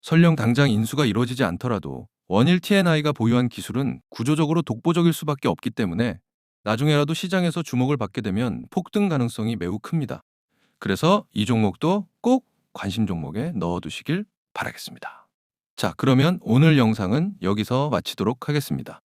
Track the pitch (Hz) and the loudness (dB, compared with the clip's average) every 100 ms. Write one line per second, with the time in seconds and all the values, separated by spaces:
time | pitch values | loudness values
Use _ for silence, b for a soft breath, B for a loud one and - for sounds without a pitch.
0 | - 165 170 156 113 120 143 107 113 135 | 2 6 6 4 2 4 4 2 0 0
1 | 135 101 123 127 110 90 123 104 73 65 | 0 0 -2 0 -2 -2 -4 -4 -6 -12
2 | - _ _ 95 147 180 - 202 175 156 | -14 _ _ 2 4 2 2 2 4 2
3 | 151 139 113 123 123 - - 117 135 - | 0 0 2 2 0 -4 -6 -4 -4 -6
4 | _ - 117 151 151 165 131 117 165 175 | _ -6 -2 0 2 0 -2 -2 0 4
5 | 170 160 151 139 127 80 127 - 104 85 | 2 2 -4 -2 -2 -2 -4 -4 -4 -2
6 | 117 - _ _ _ _ 104 110 143 147 | -4 -6 _ _ _ _ -4 0 2 2
7 | 147 160 185 185 175 170 160 123 127 143 | 0 -4 -2 -2 0 -2 -4 0 0 0
8 | 107 - 107 95 120 92 - - 175 208 | -4 -6 -4 -2 -2 -4 -4 -6 -4 0
9 | 202 151 120 - 110 117 87 107 - 165 | 0 2 -2 -2 -4 -4 -4 -6 -4 -4
10 | 135 - _ _ _ _ _ _ 98 95 | -2 -8 _ _ _ _ _ _ -2 0
11 | 160 202 - - 107 113 107 95 156 202 | 2 2 0 -4 0 2 2 0 -2 0
12 | 190 _ 233 262 _ _ _ - 101 98 | -4 _ 0 0 _ _ _ -10 -6 -2
13 | 104 87 71 87 156 160 87 87 80 - | -2 -2 -6 -6 -6 -4 -4 -4 -6 -12
14 | - 175 214 _ _ - - - - - | -6 -6 -6 _ _ -10 -10 -10 -16 -14
15 | - - _ _ _ _ _ - 101 - | -16 -18 _ _ _ _ _ -6 -6 0
16 | 131 127 147 180 - 117 160 151 113 110 | 2 4 4 0 0 4 6 6 4 2
17 | 95 123 185 196 90 104 104 127 147 104 | 0 0 -2 -4 -4 -2 -2 -2 0 -2
18 | - - 104 123 - 147 139 69 - - | -4 -4 -4 -4 -4 -4 -4 -8 -8 -18